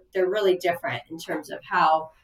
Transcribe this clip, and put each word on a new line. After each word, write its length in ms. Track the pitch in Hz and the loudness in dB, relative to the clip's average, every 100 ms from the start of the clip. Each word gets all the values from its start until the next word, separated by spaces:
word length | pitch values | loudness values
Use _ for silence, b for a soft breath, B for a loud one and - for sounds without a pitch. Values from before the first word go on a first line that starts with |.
| _ | _
they're 160 | 190 180 | -2 0
really 280 | 214 196 180 | 2 2 2
different 460 | 180 170 139 120 - | 0 -2 -4 -8 -10
in 80 | 165 | -14
terms 320 | - 160 151 | -8 -10 -8
of 100 | - | -14
how 460 | - 180 160 160 160 b | -4 2 4 4 0 b